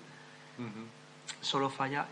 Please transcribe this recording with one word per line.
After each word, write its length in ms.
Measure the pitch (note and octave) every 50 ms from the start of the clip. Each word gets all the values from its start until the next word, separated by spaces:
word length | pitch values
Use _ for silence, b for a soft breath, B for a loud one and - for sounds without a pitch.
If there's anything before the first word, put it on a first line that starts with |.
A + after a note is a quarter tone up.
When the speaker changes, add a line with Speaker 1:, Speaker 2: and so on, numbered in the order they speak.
| - B B B B B B B B B - -
Speaker 1:
Ujú. 840 | A#2+ A2+ G2+ A2 A2+ A2+ - - - - - - - - - -
Speaker 2:
solo 300 | - - - C#3 C#3 C3+
falla 340 | C3+ - C#3 C3+ C#3+ C#3+ D3 -